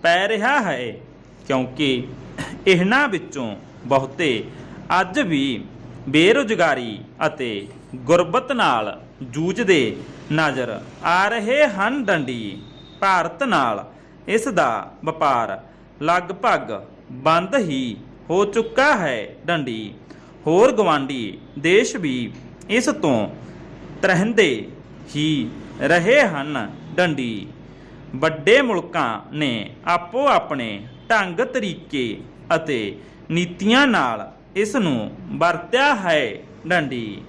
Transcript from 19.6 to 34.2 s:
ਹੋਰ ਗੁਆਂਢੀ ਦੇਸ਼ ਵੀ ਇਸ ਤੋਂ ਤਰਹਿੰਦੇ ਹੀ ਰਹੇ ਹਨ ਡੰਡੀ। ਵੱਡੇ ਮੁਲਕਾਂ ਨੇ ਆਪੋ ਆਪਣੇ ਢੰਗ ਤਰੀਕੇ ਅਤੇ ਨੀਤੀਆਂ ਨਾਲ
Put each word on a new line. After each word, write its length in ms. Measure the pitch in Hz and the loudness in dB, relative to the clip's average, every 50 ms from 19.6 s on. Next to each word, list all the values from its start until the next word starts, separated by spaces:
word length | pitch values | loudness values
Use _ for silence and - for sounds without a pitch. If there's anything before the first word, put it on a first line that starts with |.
| 139 127 113 110 107 104 - - - - - - - - - - - | -2 -4 -6 -6 -8 -10 -12 -16 -20 -20 -20 -20 -20 -20 -20 -6 -2
ਹੋਰ 260 | 151 160 180 226 262 | 2 4 6 6 6
ਗੁਆਂਢੀ 680 | 247 214 208 175 156 147 135 131 143 127 113 101 95 - - - - 143 | 6 4 2 2 2 2 0 -2 -4 -6 -6 -6 -8 -12 -18 -16 -14 -2
ਦੇਸ਼ 360 | 139 165 180 208 247 240 - 220 | 2 4 6 6 4 4 -2 -4
ਵੀ 340 | 175 147 127 127 120 123 123 - - - - - - - | -2 -2 -2 -2 -4 -6 -8 -12 -18 -18 -20 -20 -6 0
ਇਸ 200 | 196 240 247 294 285 302 | 0 2 2 2 0 0
ਤੋਂ 260 | - 160 131 113 104 92 - - - - - - - - - - - - - - | 2 2 2 2 0 -2 -6 -14 -16 -18 -18 -18 -18 -18 -18 -18 -18 -16 -8 -2
ਤਰਹਿੰਦੇ 480 | - 190 185 165 190 220 233 214 208 156 127 107 104 - - - - - - - - - - | 0 2 2 2 2 2 4 4 4 4 4 -2 -6 -10 -14 -18 -20 -20 -20 -20 -18 -8 -4
ਹੀ 340 | 147 151 156 156 143 117 113 - - - - - - | -2 0 0 0 0 -2 -4 -8 -12 -16 -16 -8 -4
ਰਹੇ 400 | 131 143 170 175 170 196 254 294 | 2 2 2 4 6 6 6 6
ਹਨ 480 | 277 208 165 143 139 151 147 131 110 98 - - - - - | 6 4 2 -4 -4 -4 -4 -6 -6 -6 -10 -14 -16 -8 0
ਡੰਡੀ। 520 | - 180 175 151 135 127 117 113 101 90 - - - - - - - - - - - - - - | 2 2 2 2 -2 -4 -4 -4 -6 -10 -12 -16 -20 -20 -20 -20 -20 -20 -20 -20 -20 -16 -12 -6
ਵੱਡੇ 460 | 131 147 160 156 147 143 170 226 277 | 0 0 0 0 2 4 6 6 6
ਮੁਲਕਾਂ 760 | 277 240 214 175 160 - - 170 147 117 110 104 - - 139 | 6 4 0 -2 -2 -2 -2 -2 0 0 -2 -6 -8 -10 -6
ਨੇ 340 | 151 151 139 120 110 101 - - - - 160 | -2 -2 -2 -2 -4 -6 -10 -14 -8 -2 0
ਆਪੋ 400 | 175 170 175 - 214 247 285 285 | 0 0 0 -2 -2 2 4 4
ਆਪਣੇ 400 | 233 - - - 151 135 120 113 104 98 107 123 - - - - | 4 4 2 0 -6 -6 -4 -6 -8 -10 -12 -14 -18 -20 -2 0
ਢੰਗ 300 | 233 214 196 185 170 170 247 247 - | 2 2 2 0 -2 -4 -4 -2 -2
ਤਰੀਕੇ 520 | 262 214 190 160 - - - - 139 123 113 101 - - - - - - - 170 | -4 -4 -4 -6 -8 -12 -6 -4 -2 -2 -2 -4 -8 -12 -18 -20 -20 -4 -2 -2
ਅਤੇ 240 | 160 160 - 143 117 107 98 95 - - - - - - - | 0 0 0 -2 -2 -2 -4 -6 -10 -16 -20 -20 -20 -8 -4
ਨੀਤੀਆਂ 540 | 160 170 180 175 175 180 190 208 226 262 285 269 | -2 -2 -2 -2 -4 -2 2 4 6 6 6 4
ਨਾਲ 440 | 226 180 143 123 113 107 | 4 2 2 0 -2 -4